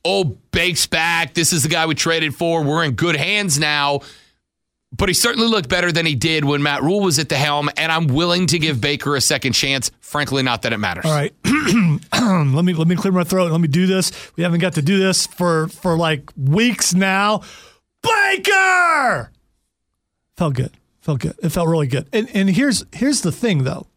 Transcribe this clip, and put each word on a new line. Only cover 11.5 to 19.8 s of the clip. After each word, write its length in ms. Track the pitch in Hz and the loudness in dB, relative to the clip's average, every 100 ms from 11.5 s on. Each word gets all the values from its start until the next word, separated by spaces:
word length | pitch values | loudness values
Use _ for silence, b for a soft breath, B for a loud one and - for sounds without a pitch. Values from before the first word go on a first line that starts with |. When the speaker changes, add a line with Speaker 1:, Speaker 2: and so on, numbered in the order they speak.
| 285 277 220 175 147 - - | -2 0 2 2 0 -2 -2
Speaker 2:
Let 440 | 240 185 143 135 180 | 0 2 2 2 0
me, 80 | |
let 140 | 160 165 | 2 0
me 80 | 180 | 0
clear 160 | 196 | 0
my 100 | 180 | 0
throat. 280 | 175 185 175 | 0 0 0
Let 100 | 160 | 0
me 80 | 165 | 2
do 180 | 151 185 | 2 2
this. 240 | 190 180 B B - | 0 -2 B B -4
We 80 | |
haven't 160 | 175 170 | -2 0
got 140 | 180 | 0
to 80 | 160 | 0
do 180 | 147 196 | 0 2
this 260 | 190 185 - | 2 0 -4
for, 440 | - 180 160 160 | -2 0 0 -2
for, 260 | - 185 165 | -4 -2 0
like, 340 | 165 156 - - | 0 -2 -6 -4
weeks 560 | 135 170 240 208 - | 0 2 2 0 0
now. 480 | 175 196 190 208 214 B B B B B _ | 2 2 2 2 0 B B B B B _
Baker! 1300 | - 440 403 392 381 392 381 370 349 311 254 160 110 _ _ _ _ _ | 0 2 2 0 2 2 4 4 4 2 2 -2 -6 _ _ _ _ _